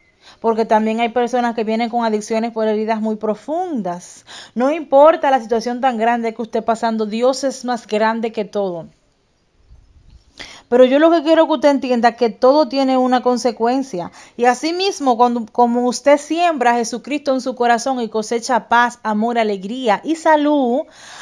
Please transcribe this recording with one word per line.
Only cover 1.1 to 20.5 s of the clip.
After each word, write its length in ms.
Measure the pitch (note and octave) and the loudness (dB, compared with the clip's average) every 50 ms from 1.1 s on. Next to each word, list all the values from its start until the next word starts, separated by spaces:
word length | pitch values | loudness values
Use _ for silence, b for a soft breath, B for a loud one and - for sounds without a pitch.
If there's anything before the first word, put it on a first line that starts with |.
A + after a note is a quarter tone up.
personas 440 | A3+ B3+ A#3+ A#3 A#3+ B3 A#3+ A#3 A3+ | -2 -2 -2 -2 -2 -2 -2 -2 -4
que 100 | A#3 A3 | -4 -4
vienen 240 | G#3+ A3 A3 A#3+ A3+ | -4 -2 -2 -2 -4
con 160 | A#3 A#3+ A#3 | -4 -4 -2
adicciones 480 | A3+ G#3+ G#3+ G#3 - A3+ A3 A3+ A#3 A3+ | -2 -2 -4 -4 -4 -4 -4 -4 -4 -4
por 140 | A3+ A3 | -4 -2
heridas 340 | A3 G#3+ G#3+ A3 G#3+ A3+ A3 | -2 -2 -2 -2 -2 -4 -2
muy 160 | G#3+ A3 A3 | -2 -4 -4
profundas. 1080 | G#3+ A3 G#3+ G#3 - - - D#4 E4+ F#4 F#4 D#4 A#3 F#3 F3+ F3 F3+ - - - - - B B B B B B | -4 -4 -4 -4 -4 -6 -6 -6 -4 -4 -4 -6 -6 -6 -6 -8 -10 -12 -18 -20 -20 -20 B B B B B B
No 180 | A3 B3 C4+ D#4 | -2 -2 -2 -2
importa 580 | E4+ D4+ - C#4 C#4 D4 D#4+ E4 D#4+ D#4 C#4 | -2 -4 2 4 6 6 6 6 4 2 0
la 100 | C4+ B3+ | 0 0
situación 400 | A3+ G#3 A#3 A3+ G#3+ B3 B3 B3 | 0 -2 -4 -4 -4 -4 -6 -2
tan 180 | A#3+ C4+ A#3+ G#3+ | -2 -2 0 0
grande 360 | A3 A#3 A#3+ A#3+ A3+ A3+ A3+ | 0 0 0 0 -2 -6 -6
que 80 | - A#3 | -8 -8
usted 220 | A3 - A3+ G#3+ | -6 -6 -4 -2
pasando, 420 | - A3+ A3 A#3+ A3+ A3 A3 A3 | -2 -2 -2 -2 -4 -2 -2 -4
Dios 380 | G#3 G#3 A3+ B3 B3+ C4 C4 C#4+ | -4 -2 0 0 0 0 0 -4
es 200 | C4 B3+ - - | -6 -6 -6 -6
más 220 | B3 B3 A#3+ - | -6 -6 -6 -6
grande 460 | - G#3+ G#3+ A3 G#3+ A3 A3+ A3 A3+ A3 | -4 -2 0 0 0 0 -2 -4 -6 -4
que 120 | A3+ G3+ | -6 -8
todo. 440 | F#3 - G#3 G3+ F#3+ F3 E3 D#3+ - _ _ _ _ _ _ _ _ _ _ _ _ _ _ _ _ - - _ _ _ _ _ _ - - _ _ _ B B B B B B B | -6 -4 -4 -4 -4 -4 -8 -12 -14 _ _ _ _ _ _ _ _ _ _ _ _ _ _ _ _ -20 -20 _ _ _ _ _ _ -20 -20 _ _ _ B B B B B B B
Pero 160 | A#3+ B3 B3+ | 4 6 6
yo 140 | B3 C4+ C#4+ | 6 6 6
lo 140 | D#4+ E4 E4+ | 4 6 4
que 100 | E4 C4+ | 4 2
quiero 240 | D#4 D#4+ D#4+ D#4+ | 4 4 4 4
que 60 | C#4 D#4 | 2 2
usted 160 | B3+ C4 C#4+ | 2 2 2
entienda 480 | C#4+ C4 C4+ B3 B3 A#3+ A3+ A#3 A3+ | 2 2 0 -2 0 2 2 2 2
que 120 | - A#3+ A3+ | 2 -2 -2
todo 380 | F#3+ - - B3+ C#4 D4+ D#4 | 0 2 4 4 6 4 2
tiene 320 | - C4+ C4+ C4+ C4 C4 B3+ | 0 0 -2 0 2 2 2
una 240 | B3+ B3+ B3+ B3 B3 | 2 2 0 0 0
consecuencia. 880 | B3+ B3 A#3 A#3+ B3 A3 - A3+ A#3 B3+ C#4 C4 - - F3 E3+ - B B B B B | 0 -2 0 -2 -4 -2 -2 -2 0 0 -2 -4 -6 -8 -10 -10 -10 B B B B B
Y 100 | B A#3+ | B 2
así 260 | B3 B3 - - D#4+ E4+ | 2 2 0 -2 -4 -4
mismo, 440 | F4+ F#4+ G4+ F#4 - C#4+ C4 A#3 | -2 -2 -4 -4 -2 0 0 2
cuando, 300 | A3 B3 B3 A#3+ A#3+ A3+ - - | 4 2 2 2 -2 -6 -4 0
como 340 | - A#3+ A#3+ A#3 B3 A#3+ | 0 2 2 2 0 0
usted 320 | B3 A#3+ - - C#4+ C#4+ D4 | -2 -2 0 2 4 2 2
siembra 540 | - - D#4+ E4+ F4 F4 D#4+ C4 A#3+ A#3+ A#3+ | 2 -2 -2 0 0 0 0 2 2 2 2
a 60 | A#3+ | 0
Jesucristo 540 | A#3 A3+ B3+ A3+ - A#3 C#4+ C#4+ C#4+ C#4+ C4 | -2 -4 -6 -10 -8 -6 -6 -6 -2 -2 -2
en 80 | C4 | -2
su 140 | B3 C4+ B3+ | -2 -6 -4
corazón 460 | B3+ A#3+ A#3+ A#3+ A3+ A#3 C4+ C4 B3 | -2 0 2 0 0 0 -2 -4 -4
y 80 | A#3 G#3+ | -4 -4
cosecha 600 | - A3 A3 - A#3+ A#3 A3 - B3+ A3 - - | -4 -6 -4 -4 -4 -6 -2 -2 -2 -2 0 0
paz, 300 | A#3 A#3+ A#3+ A#3+ A#3 - - | 2 2 2 2 -2 -6 -6
amor, 340 | A3 G#3+ G#3 A3 A#3+ A#3 A#3 | -4 -2 -2 -2 -2 0 -2
alegría 640 | A3 G#3+ G3+ G3 F#3 G3+ A#3+ C4 C4 A3 G3 - - | -2 -2 -2 -6 -6 -10 -8 -4 0 0 0 0 0
y 140 | C#4 E4 | -4 -4
salud, 640 | D#4+ - E4 D#4 D4+ C#4+ D4 | -2 2 2 2 4 4 2